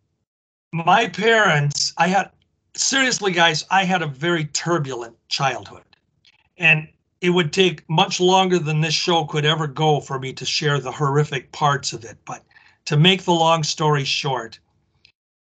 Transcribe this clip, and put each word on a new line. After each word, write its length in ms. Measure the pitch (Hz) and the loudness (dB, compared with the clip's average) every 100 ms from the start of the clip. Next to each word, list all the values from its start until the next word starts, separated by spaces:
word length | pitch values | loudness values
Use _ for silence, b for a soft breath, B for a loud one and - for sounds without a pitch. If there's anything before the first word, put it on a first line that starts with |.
| _ _ _ _ _ _ _ | _ _ _ _ _ _ _
My 360 | 165 170 208 233 | -4 4 4 2
parents, 840 | - 220 220 202 151 147 - - - | 0 2 4 4 4 0 -2 -4 0
I 100 | 175 | 2
had, 220 | 190 175 _ _ _ _ - | 2 -2 _ _ _ _ -6
seriously, 560 | - 269 262 165 202 | -2 2 0 0 -2
guys, 340 | 175 170 151 - | 2 2 2 0
I 120 | 190 | 0
had 200 | 180 185 | 2 0
a 40 | 156 | -2
very 380 | 127 170 170 151 | -4 -2 -2 -2
turbulent 720 | - 165 170 135 120 117 - - | -6 -2 -2 -2 -8 -12 -16 -10
childhood. 560 | - 135 117 101 90 _ _ _ _ _ b b - | -4 -2 -4 -12 -20 _ _ _ _ _ b b 0
And 280 | 165 156 156 _ _ - | 2 2 0 _ _ -4
it 120 | 180 | 0
would 200 | 175 160 | 0 0
take 320 | 190 185 151 - | 0 0 0 -4
much 300 | 165 196 - | -2 -2 2
longer 400 | 180 190 185 180 | 2 4 2 0
than 220 | 151 151 | -2 -2
this 120 | 160 | -2
show 320 | 151 180 170 156 | -2 0 -2 0
could 180 | 156 | -2
ever 220 | 147 156 151 | -2 -2 -4
go 340 | 131 151 143 | -2 0 0
for 200 | - 135 | -2 -10
me 140 | 131 | -10
to 120 | 123 131 | -10 -6
share 340 | - 147 143 | -4 -2 -2
the 120 | 127 | -4
horrific 600 | 131 143 143 151 139 - | -4 0 0 0 -4 -8
parts 420 | - 147 135 - | -2 0 0 -4
of 120 | 117 107 | -10 -14
it. 120 | - - | -20 -16
But 180 | - _ b b b - | -18 _ b b b -2
to 100 | 147 | 4
make 280 | 180 190 | 4 4
the 100 | 185 | 0
long 300 | 165 165 165 | 2 4 2
story 400 | 156 - 151 147 | 0 -2 0 0
short, 560 | 131 - 147 123 113 - _ _ _ _ _ _ _ _ _ | -2 -4 -4 -6 -8 -18 _ _ _ _ _ _ _ _ _